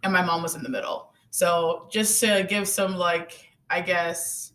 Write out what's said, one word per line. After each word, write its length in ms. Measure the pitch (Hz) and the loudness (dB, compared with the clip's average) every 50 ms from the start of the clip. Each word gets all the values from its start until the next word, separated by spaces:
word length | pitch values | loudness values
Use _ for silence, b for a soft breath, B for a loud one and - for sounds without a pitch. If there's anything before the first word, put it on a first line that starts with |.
| - | 0
and 100 | 190 190 | 2 2
my 80 | 185 | 4
mom 220 | 180 175 170 165 170 | 4 4 0 0 -2
was 100 | 165 - | -4 -6
in 80 | 147 | -6
the 80 | 120 135 | -6 -6
middle. 440 | 123 101 - - - - - - b b b b | -6 -6 -4 -6 -8 -8 -10 -16 b b b b
So 560 | - - 185 175 170 170 170 165 170 - - - | -2 2 2 4 4 4 2 0 0 -2 -6 -4
just 280 | - 214 214 214 - - | -2 0 0 2 2 2
to 260 | - 214 208 196 190 190 | 4 4 4 4 2 2
give 200 | 202 208 196 196 | 0 -2 0 -2
some, 280 | - - 196 185 190 | 0 0 0 0 0
like, 600 | 180 175 175 170 165 170 - - - - - _ _ _ _ | 0 2 2 2 0 -2 -6 -16 -20 -20 -20 _ _ _ _
I 140 | - 175 | -4 -2
guess 720 | 175 180 180 175 170 170 170 - - - - - - - _ | 0 0 0 0 0 -2 -4 -4 -6 -6 -6 -8 -10 -14 _